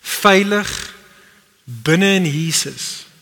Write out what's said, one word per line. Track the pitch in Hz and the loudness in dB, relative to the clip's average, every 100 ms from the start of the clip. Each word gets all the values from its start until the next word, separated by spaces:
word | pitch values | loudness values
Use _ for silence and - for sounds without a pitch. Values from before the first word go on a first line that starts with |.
veilig | - - 202 196 202 208 202 - - - - _ _ _ _ _ | -8 0 4 4 2 -2 -4 -8 -12 -16 -20 _ _ _ _ _
binne | - 117 117 165 196 196 | -18 -10 0 2 4 2
in | 175 | 0
Jesus. | 143 165 156 143 131 - - - _ | -2 -2 -2 -4 -8 -12 -12 -18 _